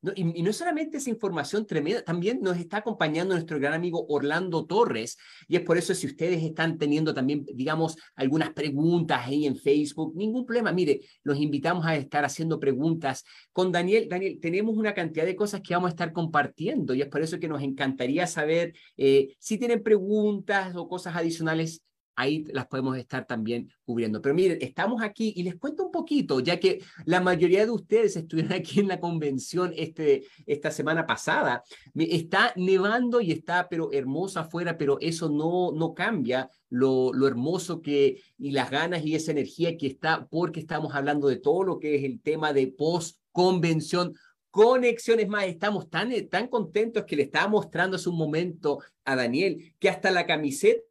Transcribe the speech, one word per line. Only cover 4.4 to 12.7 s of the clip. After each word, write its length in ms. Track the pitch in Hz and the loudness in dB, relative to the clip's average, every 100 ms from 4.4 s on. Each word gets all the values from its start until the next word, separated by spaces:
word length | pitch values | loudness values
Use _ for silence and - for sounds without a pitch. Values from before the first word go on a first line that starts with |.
| 185 165 156 | -2 -4 0
Torres, 520 | 190 233 117 117 - - - - | 2 2 0 -6 -10 -20 -20 -2
y 120 | 175 | -2
es 40 | |
por 160 | 175 170 | 2 0
eso 160 | 170 | 2
si 140 | 180 131 | -2 -2
ustedes 340 | - 170 175 | -4 -2 0
están 360 | 160 151 165 160 | -2 -2 -2 0
teniendo 360 | 147 147 156 | 0 2 2
también, 300 | 143 131 147 - | 0 0 -2 -4
digamos, 440 | 123 131 156 160 - - - | -6 -2 0 -2 -2 -18 -2
algunas 380 | 135 156 156 | 0 2 0
preguntas 760 | - 151 139 160 175 156 135 123 | -4 -4 2 2 2 2 -2 0
ahí 180 | 143 147 | 0 0
en 120 | 127 | 0
Facebook, 580 | - 147 147 - 156 160 | 2 2 2 -4 -8 -4
ningún 300 | 214 240 247 | -4 -2 -2
problema. 260 | 233 214 | 0 0
Mire, 300 | 175 160 139 - _ | 2 2 0 -2 _
los 140 | - 143 | -2 0
invitamos 480 | 147 139 147 180 165 | 0 0 0 0 0
a 120 | 156 | 0
estar 260 | 131 147 | -2 -2
haciendo 380 | 143 - 160 156 | -2 -2 -2 0
preguntas 640 | 156 | 0